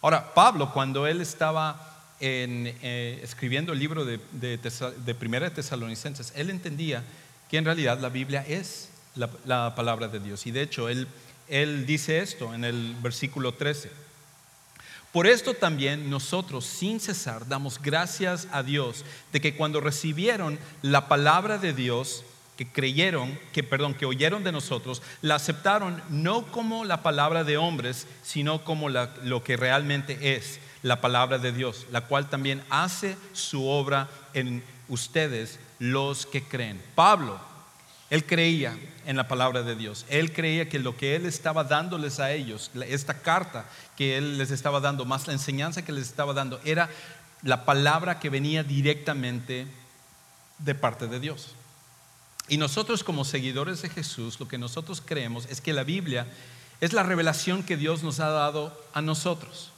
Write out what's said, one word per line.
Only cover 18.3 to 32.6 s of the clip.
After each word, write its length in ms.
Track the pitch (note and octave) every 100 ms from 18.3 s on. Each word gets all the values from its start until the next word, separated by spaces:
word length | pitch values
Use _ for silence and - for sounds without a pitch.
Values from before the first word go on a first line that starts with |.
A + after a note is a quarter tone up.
| F3+ F#3
a 140 | C#3+
Dios 400 | C3 D3 B2+ A2+ - - -
de 80 | D3+
que 140 | D3+
cuando 260 | D3 D#3 D3+
recibieron 760 | D3 C#3+ D#3+ D3+ G#3 A3+ D#3+ D3+ - -
la 240 | C#3 C#3 C3+
palabra 500 | C#3+ D3 E3 G#3 G#3+
de 160 | F#3
Dios, 520 | C#3 B2 A#2+ C3 - A#2+ - - -
que 100 | B2
creyeron, 720 | - C3 C#3 F#3 E3 B2+ C#3+ -
que, 100 | -
perdón, 320 | C3 C3+ C#3+
que 120 | C3+ C3+
oyeron 360 | C3 D3+ G#3
de 80 | F#3+
nosotros, 520 | D#3 C#3+ B2 B2+ B2 - -
la 140 | D#3 D3+
aceptaron 680 | D3 D3 G3 G#3 F#3+ E3+ D#3+
no 380 | D3 E3 A3+ A3+
como 380 | A#3+ A3+ A3+
la 200 | A3 E3
palabra 400 | E3 D3 D3 E3
de 120 | D3+ D3
hombres, 520 | E3 D#3 B2 B2+ - -
sino 400 | - D3+ D3 D#3
como 240 | D#3+ D#3+ D3
la, 260 | B2+ B2 -
lo 220 | B2+ B2+
que 120 | B2 B2
realmente 800 | B2+ C3+ D3 C#3+ C#3 B2+ C#3
es, 240 | C3 - - - -
la 180 | C3 A#2+
palabra 380 | B2 B2 B2+ C3
de 140 | B2
Dios, 340 | A#2+ B2+ G#2+ -
la 80 | A#2+
cual 280 | A#2+ C#3 C#3+
también 360 | C#3 C3+ C3+